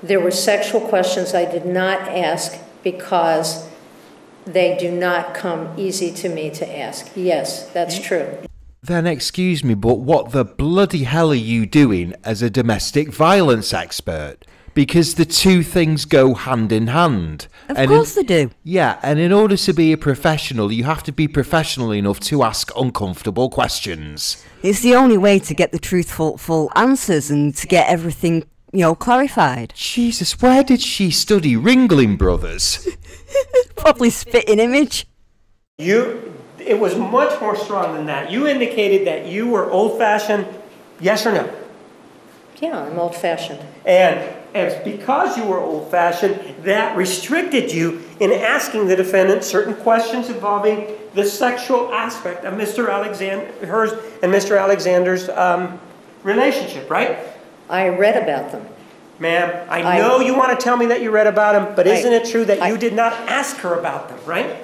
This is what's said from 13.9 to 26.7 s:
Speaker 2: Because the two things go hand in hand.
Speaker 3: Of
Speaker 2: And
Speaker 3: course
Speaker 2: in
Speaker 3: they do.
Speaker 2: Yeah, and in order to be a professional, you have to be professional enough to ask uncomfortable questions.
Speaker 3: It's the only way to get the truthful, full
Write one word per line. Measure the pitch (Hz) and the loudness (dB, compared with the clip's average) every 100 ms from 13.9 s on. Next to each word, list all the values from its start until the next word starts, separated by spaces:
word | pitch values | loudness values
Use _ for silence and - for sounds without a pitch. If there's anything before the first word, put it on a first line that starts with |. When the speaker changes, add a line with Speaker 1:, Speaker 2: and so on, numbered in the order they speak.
| - - 80 73 65 - _ - | -8 -6 -6 -8 -14 -20 _ -4
Speaker 2:
Because | - 139 170 160 - | 0 2 2 2 0
the | 156 | 0
two | - 190 185 | 2 4 4
things | 160 185 160 151 - | 2 0 2 0 2
go | 156 131 | 6 6
hand | 117 - 127 110 | 4 -2 -2 0
in | 110 113 | 0 2
hand. | 143 170 110 82 76 - - - | 2 2 0 -4 -8 -16 -20 -8
Speaker 3:
Of | 285 | 0
Speaker 2:
And | 135 | 4
Speaker 3:
course | 440 453 - | 6 4 0
Speaker 2:
in | 262 | 2
Speaker 3:
they | 170 131 | 2 0
do. | - | -6
Speaker 2:
Yeah, | 156 185 135 - | -4 0 2 0
and | 135 151 | -2 0
in | 175 | 4
order | 202 214 196 | 4 4 2
to | - | 2
be | 165 160 | 4 4
a | 156 | 4
professional, | 147 131 170 156 - 123 104 | 0 0 0 0 -2 -2 0
you | 113 123 | 0 -2
have | 156 | -2
to | - | -6
be | 139 151 | -2 0
professional | 151 127 165 156 - 117 | 0 0 0 0 -4 -2
enough | 104 101 104 | 0 0 -2
to | - 147 | -2 0
ask | 117 107 - - | 0 0 -6 -4
uncomfortable | 131 - 190 175 113 98 127 | -4 -2 -6 -4 -6 -2 -2
questions. | 135 117 - - 156 151 151 - - - - | 0 -2 -4 -8 -10 -12 -8 -8 -8 -14 -6
Speaker 3:
It's | 185 202 | -2 2
the | 240 247 | 4 6
only | 262 214 | 6 6
way | 202 196 | 6 4
to | - | 2
get | 151 175 | -2 -2
the | - | -2
truthful, | - 185 165 - 160 - | -2 -2 -2 -2 -4 -4
full | - 160 151 | -2 0 2